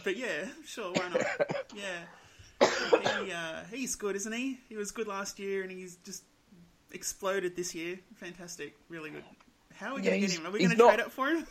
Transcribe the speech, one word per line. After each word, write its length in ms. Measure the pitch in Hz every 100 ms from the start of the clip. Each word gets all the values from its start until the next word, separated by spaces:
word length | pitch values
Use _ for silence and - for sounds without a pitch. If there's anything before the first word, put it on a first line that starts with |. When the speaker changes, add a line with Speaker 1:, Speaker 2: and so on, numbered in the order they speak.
Speaker 1:
but 120 | 196 196
yeah, 280 | 240 151 202 311 -
sure, 260 | - 359
why 160 | 370 359
not? 140 | 440 - - -
Speaker 2:
<laughs> 260 | 554 - 208
Speaker 1:
Yeah. 240 | 196 175 170 - - - - -
He, 680 | - - - - - - 190
uh, 280 | 170 165 160 170
he's 220 | 247 254
good, 220 | - 208 196
isn't 160 | 214
he? 260 | 226 269 247 -
He 80 | 214
was 140 | 202
good 160 | - 208
last 320 | 196 196 -
year, 240 | 196 196
and 80 | 190
he's 240 | 185 185 175
just 200 | - - - _ _ 175 175 _ -
exploded 640 | - - - 196 196 180
this 180 | 175 175
year. 260 | 165 170 185 - 214
Fantastic. 580 | 175 175 175 - 147 - -
Really 220 | 165 156
good. 120 | 147 - - - _ _
How 180 | - 208
are 20 |
we 60 | 269
Speaker 2:
Yeah, 80 | 196
Speaker 1:
gonna 100 | 196
get 100 | 196
Speaker 2:
he's, 80 | 170
Speaker 1:
him? 80 | 165
Are 40 |
we 80 | 202
Speaker 2:
he's 100 | 185
Speaker 1:
gonna 100 | 214
Speaker 2:
not 160 | 233
Speaker 1:
trade 120 | 214 220
up 60 |
for 160 | - 269
him? 180 | 330 -